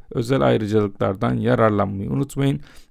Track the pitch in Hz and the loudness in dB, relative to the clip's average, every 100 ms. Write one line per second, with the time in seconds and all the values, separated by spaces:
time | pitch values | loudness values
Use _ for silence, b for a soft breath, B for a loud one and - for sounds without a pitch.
0 | - 139 117 135 131 117 107 107 104 98 | -8 -4 0 2 2 2 2 0 0 -2
1 | 104 101 120 123 110 120 110 101 98 98 | -4 -2 -2 0 0 4 4 4 0 -2
2 | 101 135 135 135 139 147 B B B | -4 -4 -4 -2 -2 -2 B B B